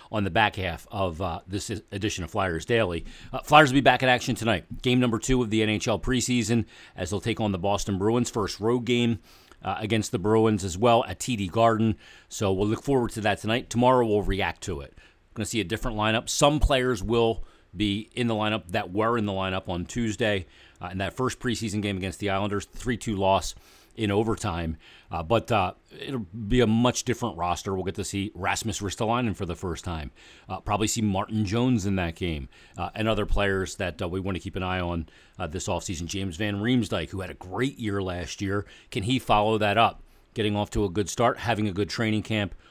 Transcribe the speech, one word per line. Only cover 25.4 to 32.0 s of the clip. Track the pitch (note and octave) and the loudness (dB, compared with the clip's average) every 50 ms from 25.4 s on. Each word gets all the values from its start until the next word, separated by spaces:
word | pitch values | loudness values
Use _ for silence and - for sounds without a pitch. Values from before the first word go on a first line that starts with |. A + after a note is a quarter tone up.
| - - | 2 2
uh, | A#2 G2+ F2+ F2+ - - _ _ - - | 0 0 0 0 -4 -8 _ _ -16 -14
it'll | - - C3+ A#2+ G2 E2 G2 A#2+ G#2+ | -10 -8 -6 -8 -8 -8 -10 -10 -4
be | G2+ B2 B2 | 0 4 4
a | A#2+ | 4
much | G#2+ A2+ A#2 B2 B2 - - - | 6 4 4 4 2 2 0 -2
different | B2+ A2+ - B2 G#2+ F2 | -4 -4 -2 -4 -6 -4
roster. | E2 F2 F2 F2 - - G2+ F#2+ | -2 -2 -2 -2 -2 -2 -4 -4
We'll | F#2 F2 | -2 -2
get | G2 F2+ | -4 -6
to | G#2 F#2+ | -6 -6
see | - - G2+ G2 G#2 - | -4 -4 -4 -4 -4 -6
Rasmus | F2 F#2+ F2+ G2 - - A2 - - | -2 -2 0 0 0 -2 -4 -4 -4
Ristolainen | G2+ F#2+ - - A#2 G#2+ A#2 B2 B2 A2 F2+ | -6 -6 -4 -2 -2 0 0 0 0 -2 -2
for | - G2 | -4 -4
the | E2 E2 | -6 -6
first | - - F2+ D#2+ - - | -6 -6 -6 -6 -6 -6
time. | F#2 E2 D#2 C#2+ C2 - - - - - - - - | -8 -6 -6 -8 -10 -14 -18 -20 -20 -20 -20 -12 -10
Uh, | F#2+ - | -10 -8
probably | - - G#2 G2 A2 | -2 -2 0 0 0
see | G#2 - A#2 | 0 0 0
Martin | A2 G#2 F#2+ F#2+ G#2+ - G#2+ G#2+ G#2+ | 0 0 0 0 -2 -2 -2 -2 0
Jones | F2+ G#2+ A#2 B2 C3 B2 G#2+ F2+ | 0 0 2 2 2 2 2 2
in | G2+ G2 | 0 0
that | F#2+ | 0